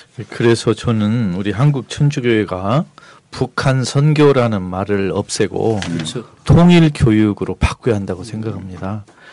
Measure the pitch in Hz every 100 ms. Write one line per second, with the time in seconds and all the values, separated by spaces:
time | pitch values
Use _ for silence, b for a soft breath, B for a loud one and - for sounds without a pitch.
0 | B - 107 - 117 117 120 107 - 110
1 | 104 117 104 90 101 101 147 139 - -
2 | 147 147 120 110 92 92 98 139 - _
3 | B B _ - 131 - 139 131 120 139
4 | 151 151 147 131 117 101 90 92 98 101
5 | 95 87 - - 95 95 104 107 85 85
6 | 80 123 - _ - 165 175 175 156 147
7 | 127 107 107 98 92 92 - - 123 104
8 | 98 90 - 110 110 98 95 90 92 107
9 | - B B